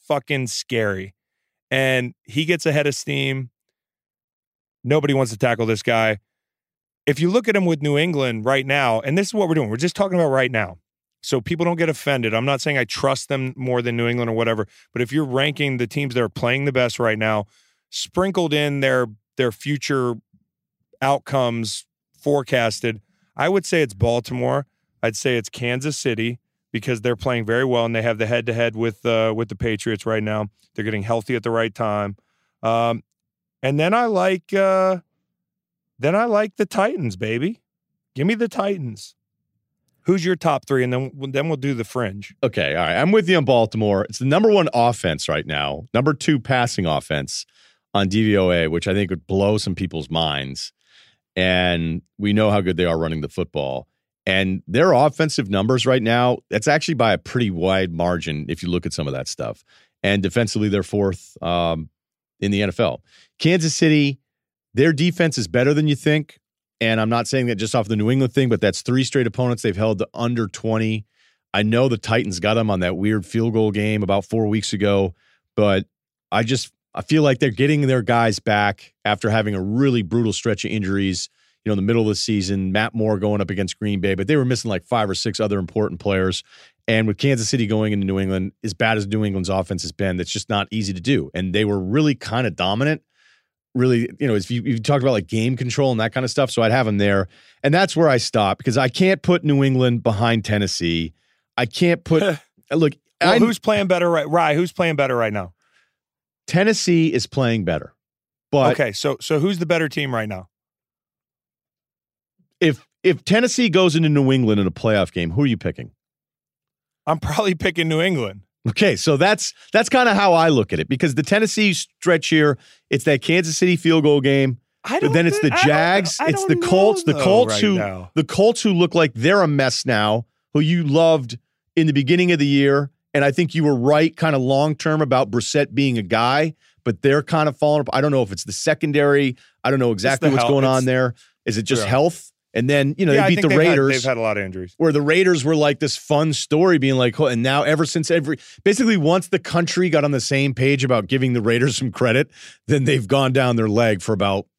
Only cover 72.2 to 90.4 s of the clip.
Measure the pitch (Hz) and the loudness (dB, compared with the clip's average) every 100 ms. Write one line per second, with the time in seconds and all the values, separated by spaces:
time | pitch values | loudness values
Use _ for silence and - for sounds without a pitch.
72.2 | 104 87 101 113 110 95 90 90 101 107 | -2 -4 -2 0 0 0 -2 -2 -2 -2
73.2 | 90 113 113 110 107 104 104 107 95 98 | -2 -2 0 0 0 0 -2 -2 0 -2
74.2 | - 113 107 110 - 101 101 101 95 - | -2 -2 0 -2 -2 -2 0 2 0 -4
75.2 | _ _ _ - 104 98 - _ _ _ | _ _ _ 0 2 2 -2 _ _ _
76.2 | - 107 117 127 - _ _ - - 156 | -4 -2 0 -2 -6 _ _ -10 0 2
77.2 | 147 131 139 107 143 147 135 131 110 117 | 4 2 0 0 0 2 2 0 2 2
78.2 | 113 101 - 104 104 98 - _ 104 104 | 2 0 0 2 2 -2 -10 _ -4 -2
79.2 | 107 110 107 98 95 117 139 120 92 117 | 0 0 0 -2 -2 0 2 0 0 0
80.2 | 113 95 117 104 - 107 95 98 95 87 | 0 -2 -4 -4 -4 -4 -2 -2 -2 -2
81.2 | - _ _ _ 110 101 98 117 107 101 | -8 _ _ _ -4 -2 0 2 0 -2
82.2 | - 104 92 98 95 101 113 113 107 101 | -2 -2 -2 -2 -2 -2 -2 -2 -2 0
83.2 | 104 104 92 98 95 - 107 101 98 95 | 0 -2 -2 -4 -6 -6 -4 -2 -2 -2
84.2 | 98 151 127 123 113 92 - 120 104 92 | 0 0 0 -2 -4 -6 -2 -2 -2 -4
85.2 | 113 95 107 98 90 110 104 85 104 95 | -4 -2 -2 -2 -4 -2 -2 -2 -2 0
86.2 | 95 87 - - - _ - 110 110 98 | 0 -4 -10 -20 -20 _ -2 0 0 0
87.2 | 139 127 107 131 107 110 107 104 98 95 | 0 0 0 -2 0 0 0 0 -2 -2
88.2 | 95 95 98 - 110 87 113 110 101 110 | -2 -2 -4 -8 -8 -2 0 0 -2 -2
89.2 | 107 95 90 95 90 92 85 - 98 90 | -2 -2 -2 -2 -4 -6 -8 -6 -4 -4
90.2 | 87 104 | -6 -8